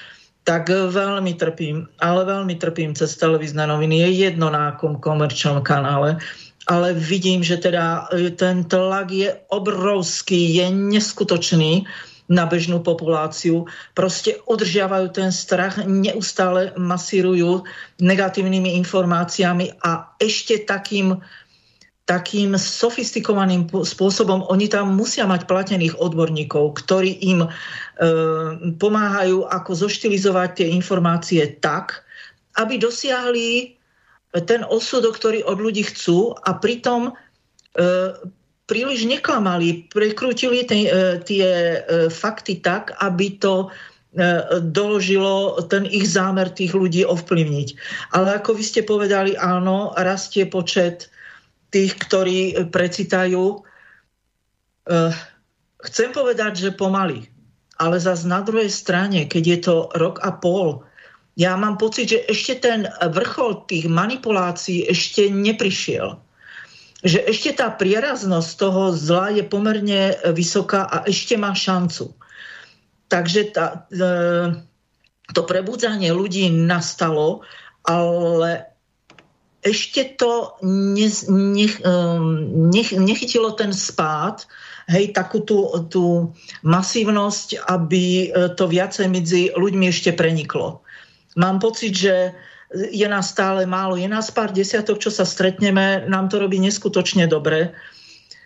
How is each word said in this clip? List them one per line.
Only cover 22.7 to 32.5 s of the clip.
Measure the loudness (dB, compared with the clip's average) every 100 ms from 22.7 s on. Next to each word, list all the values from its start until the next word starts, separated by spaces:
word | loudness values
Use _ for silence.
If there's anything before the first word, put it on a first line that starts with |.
| 0 0 0 -4 -4 0 2 2 2 0
p-, | -2 -4
spôsobom. | 0 0 2 2 2 2
Oni | 2 2
tam | 0 2 0
musia | 0 0 0
mať | 0 0
platených | 0 0 0 0 0
odborníkov, | -2 0 0 0 -2 0 0 -2
ktorí | 0 2 0 0 0
im, | 2 0
e, | -4 -14 -14 -12 0 2 2 0 -2 -4 -6 -6
pomáhajú, | 0 0 2 0 0 2 0 0
ako | -4 -4 -4 -2
zoštilizovať | -2 -2 2 2 2 0 -2
tie | 0
informácie | 0 0 0 2 0 0 2 0 -2
tak, | -4 -2 -6 -14 _ -20 -20 _ _